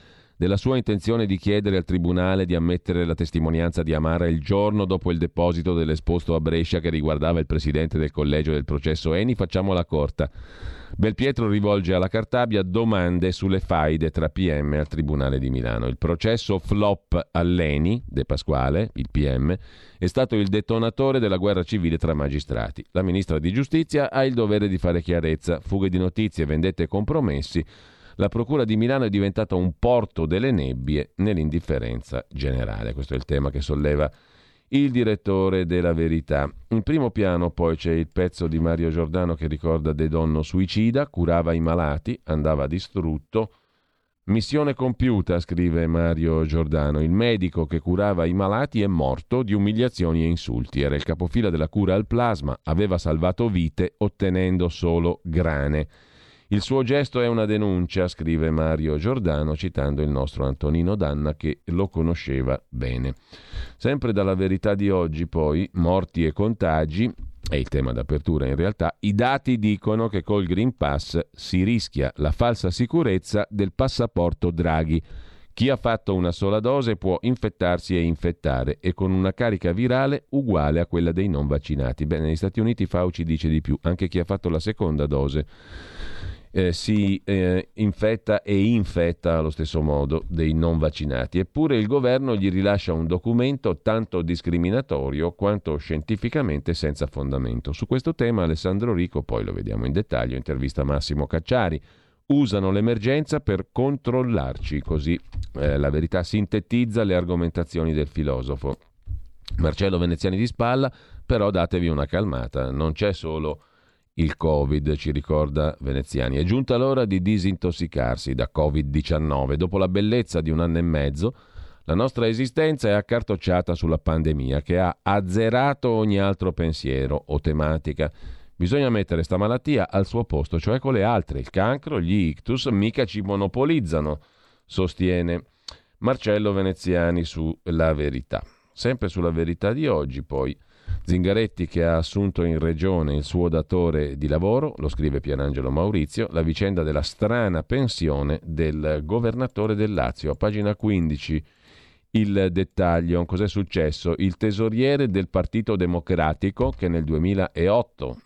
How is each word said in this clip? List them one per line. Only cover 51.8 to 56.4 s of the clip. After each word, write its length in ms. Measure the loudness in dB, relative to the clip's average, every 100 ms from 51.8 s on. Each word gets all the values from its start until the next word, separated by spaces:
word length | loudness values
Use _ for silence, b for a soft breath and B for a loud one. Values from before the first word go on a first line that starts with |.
| 2
al 140 | 2 0
plasma, 500 | 0 0 -2 -4 -6
aveva 340 | -2 0 2 0
salvato 500 | 0 0 0 0 0
vite 460 | 2 0 0 -2 0
ottenendo 720 | -4 0 0 2 2 2 0
solo 520 | 0 0 2 2 -2
grane. 640 | -2 0 2 0 0 0 -2 b b b b b